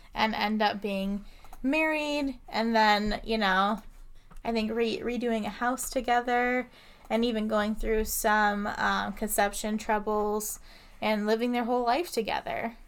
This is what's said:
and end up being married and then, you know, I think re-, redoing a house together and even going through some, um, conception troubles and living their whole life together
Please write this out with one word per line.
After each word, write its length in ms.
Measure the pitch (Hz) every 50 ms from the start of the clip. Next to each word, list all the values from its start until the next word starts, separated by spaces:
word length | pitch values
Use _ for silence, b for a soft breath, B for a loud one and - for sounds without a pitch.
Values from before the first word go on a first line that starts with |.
| b b -
and 180 | - 214 220 214
end 280 | - 214 208 214 214
up 200 | 220 202 214 202
being 440 | 196 202 196 196 190 196 202 208 202 b b b b b b b -
married 720 | 262 285 311 320 311 311 311 302 294 294 294 285 277 254 - -
and 280 | - - 214 226 233 226
then, 440 | 220 214 214 208 208 208 214 208 - -
you 140 | 208 226
know, 440 | 220 208 190 185 190 196 202 220 190 - - - - - - b b b b - - -
I 60 | 226 233
think 180 | 226 220 220
re-, 300 | 226 233 233 226 - -
redoing 440 | - 233 240 247 240 240 226 220 214
a 40 | 202
house 400 | 196 - 240 240 262 254 - -
together 800 | - 262 - - 240 240 240 254 247 240 247 247 247 254 247 247 b b b b b b b b
and 160 | - 226 233
even 220 | 247 226 220 214
going 280 | 214 220 214 208 214 220
through 300 | 214 - 220 220 220 214
some, 640 | 214 - - - 220 214 214 208 208 208 202 202 208 -
um, 360 | - 208 202 196 196 196 202 196
conception 640 | - 220 214 - - 202 202 208 - - 214 214
troubles 840 | 214 - - 214 208 208 214 214 214 208 208 208 214 214 - - b b b b b b b b b
and 240 | - 214 214 208 208
living 240 | 214 220 226 240 247
their 140 | 240 240 240
whole 180 | 220 247 247 247
life 280 | 233 240 302 349 -
together 680 | - 240 220 - - - - - - - - 226 233 - -